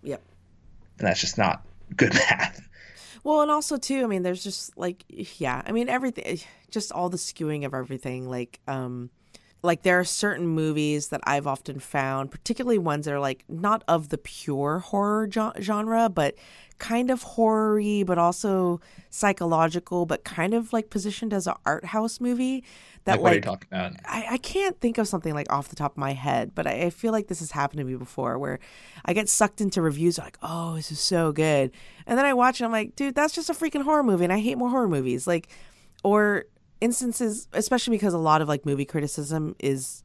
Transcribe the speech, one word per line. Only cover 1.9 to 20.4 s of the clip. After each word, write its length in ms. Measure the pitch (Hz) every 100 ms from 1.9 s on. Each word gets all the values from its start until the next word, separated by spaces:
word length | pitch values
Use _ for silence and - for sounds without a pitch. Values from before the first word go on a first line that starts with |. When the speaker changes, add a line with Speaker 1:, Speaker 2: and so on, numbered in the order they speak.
| -
Speaker 2:
good 180 | 117
<laughs> 160 | - -
math. 380 | 120 - - - - - - - -
Speaker 1:
Well, 180 | 285 302
and 80 | 302
also, 260 | 302 302 285
too, 260 | - 277
I 40 | 240
mean, 160 | 190
there's 200 | 180 180
just, 360 | 202 190 - -
like, 260 | 180 180 - - 185 -
yeah, 220 | 139 131 -
I 60 |
mean, 160 | 226 247
everything, 480 | 247 262 240 - 165 - - _
just 200 | 220 -
all 180 | - 180
the 80 | 180
skewing 480 | - - 156 151 139
of 80 |
everything. 560 | 139 127 135 135 127 127
Like, 300 | 123 120 - -
um, 440 | 135 127 123 123 _ _ - _ _
like, 200 | 175 170
there 180 | 190 180
are 40 |
certain 420 | 180 - 208 160 170
movies 600 | 160 156 151 151 151 143
that 120 | 156
I've 220 | - 143 143
often 340 | 135 - 139
found, 500 | - 143 135 135 143
particularly 480 | - - 233 247 220
ones 260 | 165 147
that 80 | 151
are, 80 | 143
like, 240 | 139 131 _
not 380 | 165 202 220 220
of 200 | 165 151
the 80 | 151
pure 640 | - - - 139 143 165
horror 480 | 180 202 202 214 214
gen-, 260 | 220 214 -
genre, 480 | 196 208 220 226 226
but 260 | 170 147 - - - - -
kind 320 | - 226 247
of 120 | 254
horror-y, 840 | - - 220 220 214 214 208 208 185
but 100 | 175
also 640 | 170 180 214 190 180 170 - - -
psychological, 960 | - 208 190 170 165 160 170 - 180 170
but 180 | -
kind 300 | - -